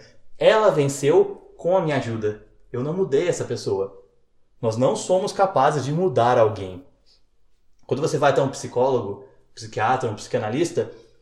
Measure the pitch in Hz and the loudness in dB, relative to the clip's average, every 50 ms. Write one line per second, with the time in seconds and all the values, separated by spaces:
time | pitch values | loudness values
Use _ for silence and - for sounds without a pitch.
0 | - - - - - - - - 156 185 214 220 214 190 151 151 139 139 - - | -12 -20 -20 -20 -20 -14 -4 2 4 4 4 6 4 4 4 2 2 0 -2 0
1 | 139 139 170 196 202 - - - - - - - - 170 185 190 165 151 143 127 | 2 4 4 4 4 2 -2 -14 -18 -20 -14 -6 -2 0 0 0 0 0 -2 -2
2 | 107 113 117 113 104 107 107 - - - _ - - _ - 120 127 151 175 190 | -2 -4 -6 -4 -4 -6 -6 -8 -12 -20 _ -20 -16 _ -8 -6 -6 -4 -4 -4
3 | 190 143 135 147 180 175 143 - 113 107 120 - - 117 98 95 95 - - - | -2 0 0 0 2 0 -2 -4 -4 -6 -8 -6 -4 -2 -2 -2 -4 -6 -8 -16
4 | - _ _ _ _ _ _ _ _ _ _ _ 123 113 107 117 131 - 220 196 | -20 _ _ _ _ _ _ _ _ _ _ _ -4 -2 0 0 0 0 0 -2
5 | - - 180 139 - - - - 196 185 - 131 135 156 156 139 120 139 151 170 | -2 0 0 0 0 -2 0 0 0 2 2 2 2 2 2 0 -2 -2 -2 0
6 | 190 180 127 117 117 123 123 123 110 104 - 101 95 92 90 90 - _ _ _ | 0 0 2 2 4 4 6 4 4 2 2 -4 -10 -12 -12 -14 -18 _ _ _
7 | _ _ _ _ _ _ _ _ _ _ _ _ _ _ _ _ - - 120 135 | _ _ _ _ _ _ _ _ _ _ _ _ _ _ _ _ -6 -4 -4 -2
8 | 156 147 151 131 143 139 131 151 139 131 - - - 120 - 120 127 135 131 117 | -2 -2 0 2 2 2 4 2 0 0 -2 -8 -10 -6 -2 0 0 2 0 0
9 | 101 98 98 - - - _ _ _ _ - - 110 110 - 117 107 120 131 - | -2 -6 -10 -12 -16 -20 _ _ _ _ -20 -18 -16 -10 -4 -2 0 0 0 0
10 | 127 110 101 - - - - 117 110 107 117 156 175 - - 120 104 - - - | -2 -4 -6 -8 -8 -6 -4 -4 -4 -2 -2 -2 -2 0 0 -2 -4 -4 -6 -18
11 | - _ _ _ | -20 _ _ _